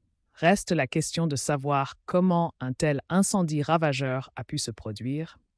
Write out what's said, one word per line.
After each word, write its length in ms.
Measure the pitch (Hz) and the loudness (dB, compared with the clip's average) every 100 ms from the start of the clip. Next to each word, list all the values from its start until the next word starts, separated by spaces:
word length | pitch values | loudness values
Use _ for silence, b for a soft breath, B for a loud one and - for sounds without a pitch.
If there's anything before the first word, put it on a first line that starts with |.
| _ _ _ | _ _ _
Reste 360 | - 160 202 - | 0 4 4 2
la 160 | 165 131 | 0 0
question 400 | 160 - - 165 | -2 -2 -2 -2
de 80 | |
savoir 600 | 139 - 143 143 143 135 - - | 0 -2 -2 0 0 -2 -6 -2
comment 480 | 180 185 170 165 - | 2 4 2 0 -4
un 120 | 131 | -6
tel 260 | 127 156 143 - | -2 0 -2 0
incendie 520 | 180 196 202 165 151 | 2 2 2 0 0
ravageur 720 | 139 165 156 131 135 131 - - | 2 2 2 0 -2 -4 -6 -12
a 80 | |
pu 120 | - 147 | -8 -6
se 140 | - | -6
produire 720 | 110 110 104 117 147 165 - _ | -8 -10 -8 -6 -6 -8 -14 _